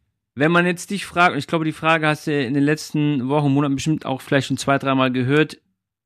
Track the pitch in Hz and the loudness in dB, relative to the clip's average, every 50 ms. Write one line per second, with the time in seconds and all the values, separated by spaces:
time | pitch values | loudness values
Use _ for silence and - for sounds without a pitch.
0 | _ _ _ _ _ _ _ 117 143 160 175 175 175 180 180 165 - - 202 185 | _ _ _ _ _ _ _ -2 0 2 2 2 2 0 -2 -6 -8 -8 -8 -8
1 | - - - 175 175 180 117 143 - - - 165 160 156 151 - 160 160 165 160 | -8 -4 0 2 4 4 4 2 0 -2 -2 -2 -2 -4 -4 -2 0 0 2 2
2 | 156 151 151 147 - 160 147 143 135 113 139 143 143 147 156 151 - - - 151 | 2 0 -2 -2 -2 -2 -2 -2 0 0 0 2 2 2 0 -2 -4 -4 -2 0
3 | 147 147 147 135 117 131 143 151 147 143 135 143 147 143 139 135 - 160 156 143 | 0 0 0 0 0 0 0 0 2 2 2 2 2 0 -2 -2 -2 -2 -2 -2
4 | - - 131 127 - - 147 139 123 - 135 120 - - 139 135 - 139 135 131 | -2 -6 -8 -8 -4 0 0 0 0 0 -4 -4 0 0 0 0 2 2 2 2
5 | 131 131 123 127 123 127 143 151 156 151 - - _ _ _ _ _ _ _ _ | 2 2 0 0 0 2 2 2 2 0 -2 -10 _ _ _ _ _ _ _ _
6 | _ | _